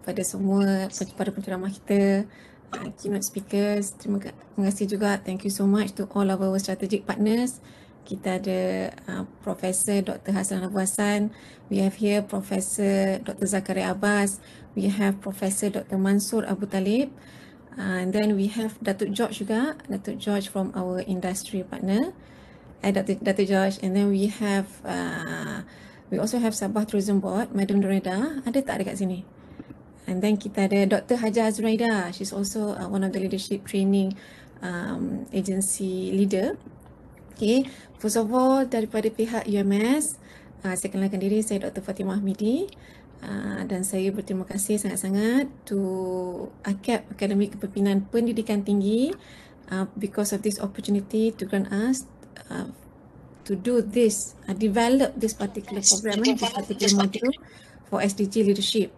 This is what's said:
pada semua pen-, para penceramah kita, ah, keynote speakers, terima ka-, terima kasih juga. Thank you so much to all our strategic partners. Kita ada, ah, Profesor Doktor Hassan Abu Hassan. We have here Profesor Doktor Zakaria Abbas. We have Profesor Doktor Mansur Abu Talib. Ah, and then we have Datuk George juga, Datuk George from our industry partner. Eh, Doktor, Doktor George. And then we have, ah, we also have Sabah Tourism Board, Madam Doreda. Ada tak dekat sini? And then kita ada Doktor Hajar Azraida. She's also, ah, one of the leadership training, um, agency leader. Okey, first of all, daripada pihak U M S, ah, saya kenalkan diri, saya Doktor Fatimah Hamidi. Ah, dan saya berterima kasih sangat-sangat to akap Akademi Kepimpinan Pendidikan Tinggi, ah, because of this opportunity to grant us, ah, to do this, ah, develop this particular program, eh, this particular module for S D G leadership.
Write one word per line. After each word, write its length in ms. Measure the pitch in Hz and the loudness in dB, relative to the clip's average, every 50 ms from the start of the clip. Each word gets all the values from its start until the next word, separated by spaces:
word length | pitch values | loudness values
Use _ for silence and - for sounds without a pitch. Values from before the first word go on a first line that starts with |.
pada 240 | - - 180 208 185 | -6 -6 -4 -4 -4
semua 640 | - - 190 196 190 196 196 202 196 196 190 190 196 | -4 -4 -2 0 2 4 4 4 4 2 2 0 -4
pen-, 240 | - - 196 - | -4 -6 -8 -8
para 160 | - - 196 214 | -4 -4 -4 -4
penceramah 400 | 190 - 190 - 190 180 185 196 | -4 -6 -6 -6 -6 -4 -4 -6
kita, 560 | 196 - - - 202 202 196 196 196 196 214 - - - - - - - - - | -6 -8 -2 2 4 6 6 6 4 2 0 -4 -10 -20 -20 -20 -20 -20 -16 -14
ah, 160 | - - - - - | -12 -10 -10 -10 -12
keynote 240 | - - 196 202 190 | -8 -4 -4 -2 -2
speakers, 800 | 196 - - 196 196 - - 202 202 208 208 208 202 202 - - | -4 -4 -6 -8 -6 -2 0 2 2 2 2 0 -2 -4 -8 -10
terima 160 | - - 202 | -4 -2 -2
ka-, 160 | 202 196 - | -2 -4 -6
terima 320 | - - - - - - 196 196 | -14 -16 -20 -10 -2 0 0 0
kasih 160 | 196 196 208 196 | 2 0 -2 -2
juga. 320 | 208 196 214 202 202 196 | 0 0 2 2 2 0
Thank 240 | - - 185 196 - | -2 -6 -6 -4 -4
you 80 | 202 | -4
so 160 | 196 - 202 196 | -2 2 4 4
much 240 | 196 208 208 202 - - | 4 4 2 0 -2 -6
to 80 | 196 - - | -8 -2 0
all 80 | 202 202 190 | 2 2 2
our 240 | 190 190 196 190 190 | 2 2 2 2 0
strategic 480 | 190 196 - 190 185 196 185 208 202 - | 0 0 -2 -4 -4 -2 -2 -2 -2 -2
partners. 560 | - 190 - 208 214 220 233 247 254 - - - - - - - - - - - - | -4 -2 0 2 2 4 2 2 -2 -4 -8 -18 -20 -20 -20 -20 -20 -20 -20 -12 -12
Kita 320 | 202 185 - 190 185 185 | -12 -6 -4 -4 -2 -2
ada, 560 | 202 196 185 185 185 185 190 - - - - - - - | -2 -2 -2 0 0 0 0 -2 -4 -4 -8 -10 -10 -8
ah, 160 | 185 185 190 - - - - | -6 -6 -8 -8 -12 -10 -6
Profesor 560 | 202 180 - - 185 185 - - - 202 202 | -6 -6 -2 -2 -2 0 0 0 2 0 0
Doktor 320 | 190 214 - - - - 196 190 | 0 -2 -6 -8 -2 -2 0 0
Hassan 240 | 190 - 196 185 185 | 0 -2 -2 -4 -4
Abu 160 | 185 202 196 | -2 -2 0
Hassan. 480 | 190 190 - - 208 208 208 208 208 220 220 - - - - - - - | 0 0 0 0 0 2 2 2 0 -2 -4 -8 -20 -20 -20 -20 -8 -2
We 160 | 208 196 190 | 0 2 2
have 160 | 196 196 - | 2 2 2
here 240 | 220 202 202 208 202 | 0 2 2 2 0
Profesor 960 | 202 208 196 196 - 202 190 190 - - - 202 196 196 196 196 190 190 190 | -2 -6 -6 -4 -2 -2 -2 -2 -2 -2 0 2 2 4 4 2 2 0 -2
Doktor 240 | - - - - 208 | -4 -8 -4 -4 -2
Zakaria 480 | 190 202 190 190 - 185 190 185 185 | 0 0 -2 -2 -2 -2 -2 0 -2
Abbas. 480 | 185 196 202 208 208 202 202 196 196 - - - - - - - | -2 0 2 2 4 4 2 0 0 -6 -12 -20 -20 -20 -20 -10
We 160 | - 208 190 202 | -6 0 0 0
have 320 | 196 202 202 196 196 196 | 2 2 2 0 0 0
Profesor 480 | - 196 196 - 208 190 190 - - 208 | -4 -8 -6 -2 -2 -2 0 0 -2 -2
Doktor 320 | 202 220 - - 196 190 | -2 -2 -6 -2 0 0
Mansur 480 | 190 196 202 202 202 - - 226 - - | 4 4 4 4 2 2 -2 -2 0 0
Abu 160 | 196 190 202 | -2 -2 -2
Talib. 480 | 202 - 190 190 202 214 247 285 269 - - - - - - - - - - - - - | -4 -2 0 0 2 2 2 2 0 -4 -16 -20 -20 -20 -20 -20 -20 -20 -20 -20 -18 -12
Ah, 240 | 254 190 196 185 185 | -6 -4 -2 -2 0
and 160 | 185 185 190 | -2 0 0
then 240 | 208 208 214 208 196 | 2 2 2 2 2
we 80 | 196 208 214 | 2 0 0
have 160 | 226 220 220 214 - | -2 -4 -4 -4 -4
Datuk 320 | 226 202 196 - 214 196 | -4 -4 -2 -2 -2 -2
George 320 | 196 202 233 220 214 - 202 | 0 -2 -2 -2 -2 -6 -4
juga, 320 | 196 220 220 254 311 311 - - | -2 0 0 0 0 -2 -8 -8
Datuk 320 | - 202 196 196 208 - | -8 -8 -6 -6 -8 -8
George 320 | - - 208 202 202 196 196 | -6 -2 0 0 0 -2 -2
from 240 | - 196 190 - | -4 -4 -4 -2
our 320 | - 190 185 180 180 185 - | -4 -4 -4 -2 -4 -4 -2
industry 560 | - 190 180 175 180 190 196 - - - 190 | -4 -4 -2 -2 -4 -4 -4 -6 -6 -6 -6
partner. 560 | 185 - - - - 190 196 220 285 359 - - - - - - - - - - - - - - | -6 -6 -8 -4 -2 2 2 2 2 0 -4 -12 -20 -20 -20 -20 -20 -20 -20 -20 -20 -20 -14 -2
Eh, 80 | - 196 | 0 0
Doktor, 320 | 196 196 196 202 190 190 | 2 2 0 0 -2 0
Doktor 240 | - 202 190 196 202 | 0 0 2 2 2
George. 320 | 190 196 190 190 190 190 - - | 4 4 4 4 2 0 -2 -4
And 80 | 190 | 0
then 160 | 185 202 202 202 | 2 2 4 4
we 240 | 196 190 196 214 | 4 2 2 0
have, 320 | 208 - 214 208 196 196 196 196 - - - - | 0 -2 -2 0 0 0 0 -2 -8 -12 -8 -6
ah, 720 | 185 180 175 170 160 165 165 160 160 160 147 151 147 - - - - - - - - - - - | -6 -4 -4 -4 -6 -6 -6 -6 -6 -6 -6 -8 -8 -10 -10 -12 -16 -20 -20 -20 -20 -20 -10 -6
we 80 | 196 | -2
also 240 | 185 190 220 247 240 | -2 0 0 0 0
have 160 | 233 226 220 | 0 0 0
Sabah 320 | - 208 190 214 214 214 214 | -2 -4 -2 0 0 -2 0
Tourism 320 | - 202 190 214 202 196 | 0 0 2 4 2 2
Board, 320 | 196 190 185 196 240 - | 2 0 -2 -2 -2 -2
Madam 320 | - 196 196 196 202 202 196 | 0 0 0 2 4 2 4
Doreda. 560 | 190 196 190 185 185 185 196 247 311 311 277 262 240 | 4 2 0 0 0 -2 0 -2 -2 -4 -4 -6 0
Ada 160 | 233 277 269 | 0 0 0
tak 160 | 269 - - | 0 -2 -2
dekat 160 | 190 190 - | -4 -4 -2
sini? 320 | 196 196 185 185 180 - - - - - - - - - - - - - - - - - - | -2 -2 -2 -2 -4 -8 -14 -18 -20 -20 -20 -18 -18 -18 -18 -18 -20 -20 -20 -20 -16 -8 -4
And 160 | 185 185 190 | -2 0 2
then 160 | 208 214 202 | 2 2 0
kita 320 | - 202 - - 196 190 | -2 -6 0 0 2 4
ada 160 | 202 202 202 190 | 4 4 4 4
Doktor 320 | 214 - - - 247 240 | 2 0 2 0 0 2
Hajar 320 | 226 220 202 233 220 220 | 2 0 2 2 2 2
Azraida. 560 | 214 220 214 226 220 208 233 233 220 202 180 175 185 | 0 0 0 0 2 2 2 2 2 0 -2 -4 -6
She's 160 | - 196 196 | -8 -8 -8
also, 400 | - 196 202 196 - 226 214 208 202 185 | -4 -4 -4 -4 -2 -4 -4 -4 -4 -6
ah, 80 | 185 180 | -6 -4
one 160 | 196 196 190 | -2 0 0
of 80 | 190 | 0
the 80 | 185 196 | 0 -2
leadership 480 | 190 190 196 190 190 - 202 196 - - | -2 -2 -2 -4 -4 -4 -6 -6 -6 -4
training, 480 | - 196 196 196 196 196 190 190 196 - - - - - - - - - - | 0 2 4 4 4 4 4 2 -2 -6 -12 -20 -20 -20 -20 -20 -18 -12 -10
um, 640 | 180 180 175 175 175 175 170 - - - 190 - - - | -8 -6 -6 -6 -6 -4 -4 -4 -4 -4 -6 -8 -4 -4
agency 800 | 190 196 196 190 190 196 - - - 196 190 185 185 185 185 190 | -2 -2 0 0 0 0 -2 -2 -4 -4 -4 -4 -4 -4 -2 2
leader. 400 | 196 202 196 202 185 196 285 403 - - - - - - - - - - - - - - - - | 2 2 4 4 2 0 0 -2 -6 -10 -20 -20 -20 -20 -20 -20 -20 -20 -20 -20 -20 -20 -20 -8
Okey, 320 | - 220 208 233 262 269 - - - - - - - | -2 2 4 4 4 2 0 -6 -16 -20 -20 -16 -4
first 160 | - 214 202 | -4 0 0
of 160 | 233 226 208 | 2 0 2
all, 320 | 240 254 254 262 269 269 269 | 4 4 6 6 6 4 4
daripada 480 | 254 254 226 214 214 - 220 214 220 | 2 0 -2 -2 0 -2 0 0 0
pihak 320 | 220 - 220 226 233 220 - - | 0 0 -2 0 0 -4 -2 0
U 80 | 202 202 | 0 2
M 160 | 196 202 196 202 214 233 269 311 | 4 4 4 4 4 4 4 2
S, 160 | 294 - - - - - - - - - - - - | 2 -2 -6 -8 -16 -20 -20 -20 -20 -20 -20 -8 -6
ah, 80 | 190 | -4
saya 160 | 185 180 - 196 | -4 -4 -4 -4
kenalkan 320 | - 190 196 196 196 190 | -2 0 0 0 0 0
diri, 240 | 190 196 208 214 214 | 0 2 2 2 2
saya 240 | 214 208 190 190 185 | 0 -2 -2 -2 -4
Doktor 160 | - 196 190 | -6 -6 -6
Fatimah 400 | - 196 196 190 190 185 208 202 | -6 -6 -4 -4 -2 -2 0 0
Hamidi. 480 | 196 196 - 208 214 247 311 392 403 - - - - - - - - - - - | 0 -2 0 2 2 2 2 0 -4 -8 -16 -20 -20 -20 -20 -20 -20 -20 -16 -12
Ah, 400 | - 196 202 - 202 196 190 190 | -8 -8 -6 -6 -6 -6 -6 -4
dan 160 | - 202 185 | -4 -4 -4
saya 320 | 190 - - 190 190 196 | -4 -2 -2 0 0 0
berterima 320 | 196 214 202 - 202 185 185 | -2 -2 -4 -4 -4 -4 -4
kasih 320 | - - 202 - - 214 | -4 -4 -4 0 0 0
sangat-sangat 720 | 208 - 196 180 180 - 190 196 202 214 220 240 269 285 277 - - - | 0 0 -2 -4 -2 -2 0 0 2 2 4 2 2 0 0 -6 -16 -8
to 160 | - 208 196 196 185 185 185 185 185 185 185 180 180 180 185 196 190 - - - 208 | -4 -2 0 0 0 -2 -2 -2 -2 -2 -4 -4 -6 -6 -8 -10 -10 -12 -8 -4 -2
akap 320 | 196 196 - - 233 214 - - | -2 -2 0 0 0 0 -2 -6
Akademi 400 | 208 - 202 196 202 196 208 202 | -6 -2 -2 2 2 2 2 2
Kepimpinan 560 | - - - 196 - 202 196 202 196 196 196 - | 0 -8 -8 -6 -2 0 2 4 4 2 0 2
Pendidikan 480 | - 233 233 233 233 226 220 220 214 202 | 0 2 2 2 0 -2 0 0 0 0
Tinggi, 480 | 196 202 202 202 196 202 214 233 262 311 392 - - - - - - - - - - - | 2 2 2 2 4 2 4 2 2 2 0 -6 -10 -20 -20 -20 -20 -20 -20 -20 -10 -6
ah, 160 | 190 190 190 190 - | -2 -2 -2 -4 -4
because 400 | 196 202 196 - - 208 202 - | -6 -6 -4 -2 -2 -2 0 -2
of 80 | 196 208 | -2 -2
this 160 | 214 202 - | -2 -2 -2
opportunity 720 | - 196 196 - 208 - 202 202 196 - - 220 220 226 | -6 -6 -6 -8 -2 0 0 0 0 0 0 2 2 2
to 160 | 220 - 190 190 | 0 -2 -6 -2
grant 240 | - 196 196 196 | 0 -2 0 0
us, 320 | 202 196 214 254 262 262 - - - - - - - - - - | -2 0 2 2 0 0 -2 -12 -18 -20 -20 -20 -20 -20 -14 -10
ah, 160 | 190 180 190 - - - - - - - - - - - - - - - - - | -8 -8 -8 -8 -12 -18 -20 -20 -20 -20 -20 -20 -20 -20 -20 -20 -20 -20 -6 -4
to 80 | 202 | -4
do 240 | 185 185 240 247 240 | -2 0 2 2 4
this, 560 | 220 208 214 240 240 220 208 - - - - - - | 2 2 4 6 6 6 4 2 -6 -8 -12 -14 -8
ah, 80 | - | -6
develop 640 | 190 196 220 214 196 240 233 233 254 269 269 - - | -2 0 2 2 4 4 6 6 6 6 6 4 2
this 160 | 247 226 214 | 0 -2 -2
particular 480 | 214 - 208 196 202 214 202 - 202 202 | 0 -2 -4 -4 -4 -8 -8 -6 -6 2
program, 400 | 196 - - 196 208 220 202 208 226 269 | 4 4 4 4 4 0 2 2 4 4
eh, 80 | 262 | 2
this 160 | - 208 - | 2 0 -2
particular 400 | - 208 196 - 208 - 214 214 | -2 -4 -4 -4 -2 0 4 4
module 400 | 202 196 196 196 196 214 233 254 277 - - - - - - - - - - - | 6 6 6 4 2 2 0 0 0 -2 -8 -20 -20 -20 -20 -20 -20 -20 -10 -4
for 160 | - - - | -2 0 0
S 80 | 202 | 0
D 160 | 196 - 208 196 | 2 0 -2 0
G 160 | - 226 214 | 2 4 6
leadership. 480 | 196 202 196 196 - - 226 185 - - | 6 4 4 2 0 2 2 0 0 -2